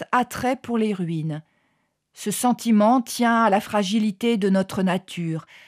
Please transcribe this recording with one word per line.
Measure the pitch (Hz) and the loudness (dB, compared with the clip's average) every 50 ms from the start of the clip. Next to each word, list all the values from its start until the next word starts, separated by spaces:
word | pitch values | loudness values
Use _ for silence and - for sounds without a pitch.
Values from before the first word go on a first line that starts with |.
| - - | -4 -2
attrait | - 254 240 240 - - 247 247 269 | 0 0 0 -2 -4 -4 -2 -2 -2
pour | 254 - 240 233 226 | -4 -6 -4 -2 -2
les | 220 214 | 0 -2
ruines. | 202 185 175 165 170 156 156 160 147 156 - _ _ _ _ _ _ _ _ _ _ _ _ _ | -2 -4 -4 -4 -4 -4 -4 -4 -6 -8 -10 _ _ _ _ _ _ _ _ _ _ _ _ _
Ce | _ - - 208 | _ -8 -8 -6
sentiment | - - - 247 233 240 - 233 220 208 208 220 254 269 | -4 0 0 0 0 0 2 2 4 4 6 4 4 2
tient | 240 - - - 240 233 233 226 226 | 0 -2 -2 0 0 2 4 4 4
à | 208 | 4
la | 190 208 | 2 2
fragilité | - - 214 208 202 180 214 226 214 214 190 - 240 233 233 | 0 -2 -2 -2 -2 0 0 0 0 0 -2 -2 -2 0 0
de | 196 202 196 | 2 2 2
notre | 190 190 190 - - 233 | 2 2 0 -2 -2 -2
nature, | 208 180 180 185 - - - 175 170 160 160 156 - _ - - - | 0 0 0 -2 -4 -8 -10 -8 -6 -6 -6 -6 -8 _ -20 -20 -20